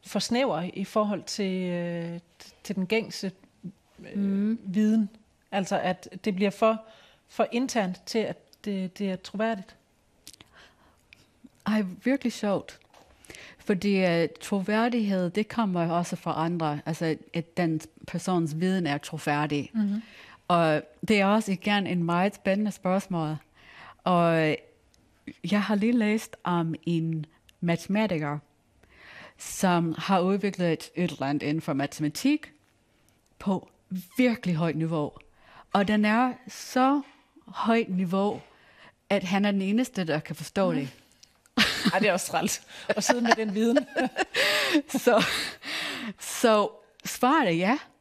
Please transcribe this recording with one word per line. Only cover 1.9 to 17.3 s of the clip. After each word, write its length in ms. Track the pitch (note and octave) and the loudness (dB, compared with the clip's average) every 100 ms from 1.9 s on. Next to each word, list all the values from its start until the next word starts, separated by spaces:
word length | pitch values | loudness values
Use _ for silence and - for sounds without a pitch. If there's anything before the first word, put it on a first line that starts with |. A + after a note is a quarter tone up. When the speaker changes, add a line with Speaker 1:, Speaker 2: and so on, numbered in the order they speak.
| E3+ E3+ E3+ _ _ - _ | -4 -6 -10 _ _ -20 _
Speaker 1:
til 120 | - G3 | -8 -4
den 120 | F3+ | 0
gængse, 440 | A3 G#3 - F#3+ - _ _ - - _ - - | 0 -2 -8 -8 -10 _ _ -16 -16 _ -20 -10
øh, 60 | G3+ | -4
Speaker 2:
Mm. 380 | G3 G3 G#3 A3+ | 0 0 0 -2
Speaker 1:
viden. 460 | G3 F#3 G#3+ A3 G3+ - _ _ _ | -2 0 4 2 0 -6 _ _ _
Altså, 280 | F#3+ F3+ G3 | -4 -2 -2
at 300 | F3+ F3+ - F#3+ A3 | -2 -4 -8 -8 -4
det 100 | F#3 | 0
bliver 160 | G3+ | 0
for, 300 | F#3+ A3 A3 - - - _ _ | 2 2 2 -6 -20 -20 _ _
for 200 | - A3+ | -2 -2
internt 500 | A#3+ C4 B3 F#3 F3+ - | 0 -2 -2 -2 -4 -6
til, 140 | A3+ | -4
at 180 | G#3 F3 _ _ G#3+ | -4 -6 _ _ -6
det, 320 | G3 F#3 - | -4 -6 -6
det 120 | G3+ | -6
er 40 | F#3 | -6
troværdigt. 600 | - G3 A3+ A3 F#3+ - _ _ _ _ - - - - - _ _ _ _ - _ _ - _ - | -8 -4 -4 -4 -10 -20 _ _ _ _ -20 -20 -20 -20 -20 _ _ _ _ -20 _ _ -20 _ -2
Speaker 2:
Ej, 160 | G#3+ F#3+ F3 | 0 0 -2
virkelig 300 | B3 C4+ A#3+ | 0 0 -2
sjovt. 460 | - G#3 F3+ - - _ - - _ - - - - | -2 -2 -2 -4 -20 _ -20 -20 _ -20 -20 -20 -18
Fordi, 480 | - G3 G3+ G3 F#3 | -2 0 2 4 4
øh, 220 | E3+ E3 - | 4 2 -2
troværdighed, 880 | - G3+ F#3 G#3+ A#3+ A#3+ G#3 F#3+ F3 | -4 -4 0 0 2 0 0 0 0
det 180 | G#3 A3 | 0 -2
kommer 360 | - G#3+ F3+ | 0 0 0
jo 140 | E3+ E3+ | 2 0
også 180 | F3 F3 | -2 -4
fra 300 | F3 D#3 E3 | -4 -2 -2
andre. 340 | F3 D#3+ D3 - | 0 -2 -2 -4
Altså, 300 | D#3+ E3 D3+ - | -2 -2 -2 -4